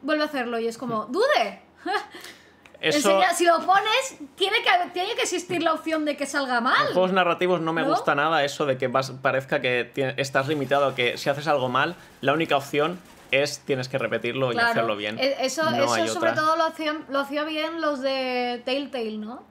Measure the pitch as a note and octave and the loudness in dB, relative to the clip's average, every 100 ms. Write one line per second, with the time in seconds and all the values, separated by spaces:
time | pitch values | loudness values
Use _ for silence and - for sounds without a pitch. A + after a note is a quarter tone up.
0 | C#4 D4+ D4+ D4 A#3+ A#3 A3+ A3+ B3 A3+ | 0 0 0 -2 -4 -2 -4 -4 -6 -4
1 | - B3+ B4+ D5+ G#3 F#3+ - _ - G4+ | -4 0 2 4 2 -4 -20 _ -4 -4
2 | - - - - - - - - - D4 | -6 -16 -18 -20 -20 -20 -20 -6 0 2
3 | A#3 G3 F#4 F4 E4+ E4 D#4+ F#4+ G#4 A4+ | 4 4 4 4 4 4 4 2 4 0
4 | C5 - D4 - F#4+ A4 A4+ F#4 F4 F4+ | -2 -8 -18 -2 0 2 2 2 2 -4
5 | F#4+ A#4 B4 E4+ F4 F4 E4 D#4+ D#4+ D#4+ | -4 -2 -2 -2 -4 -2 0 0 -2 -2
6 | D4+ C#4+ C#4+ D4 C4+ B3 A#3 F#4+ C#5+ D#4+ | -2 -4 -4 -4 -2 0 2 2 2 2
7 | F#3 F#3+ F3 E3+ F3+ F3+ D#3+ E3 D#3 E4+ | 2 4 2 2 2 2 0 0 2 2
8 | - C#3+ D3 D#3+ C#3+ - D3+ C3 C3 B2+ | 2 2 2 2 0 0 -2 0 2 0
9 | C3 C3 C#3 C3 C3 D3+ B2+ B2 A2+ - | 0 -2 0 0 0 -2 0 0 -2 -2
10 | C3 C3 C3+ C#3 C3+ D#3 C3+ C#3+ C#3 C3 | -2 -2 0 0 0 -2 2 2 2 2
11 | A#2+ - - C#3+ D3+ D3 B2+ B2+ D3+ E3+ | 0 0 -2 -2 0 0 2 0 0 -2
12 | - - C#3 D3+ E3 C#3+ C3+ C#3+ D3+ F3+ | -16 -4 0 0 2 0 0 0 0 -2
13 | - - - C3 C#3+ - - C3+ B2+ C#3 | -12 -20 -2 0 0 -4 -4 -4 -2 -4
14 | A#2 A2+ A#2 B2+ C3 A#2 A#3 A#3 - G#2 | -2 -2 -2 -2 0 2 0 2 0 -2
15 | G#2 G#2+ C4 C4+ B3+ C4 D#4+ E4+ - D#3+ | -4 -2 -2 0 -4 -2 -2 2 2 2
16 | - F4 - - D#4 E4 D#4+ D#4+ D#4 D4+ | 0 0 0 2 2 2 0 0 -6 -6
17 | C#4 C#4 C#4 C#4+ D4+ D#4 D#4 E4 D#4 C#4+ | -4 -4 -2 -4 -4 -4 -4 -2 -4 -2
18 | C4+ C4+ C4 B3 B3 A#3+ A#3 C4 C#4+ B3+ | -2 -2 -2 -2 -2 -4 -4 -4 -4 -6
19 | A3+ G#3+ G#3+ C4 - | -6 -6 -10 -12 -18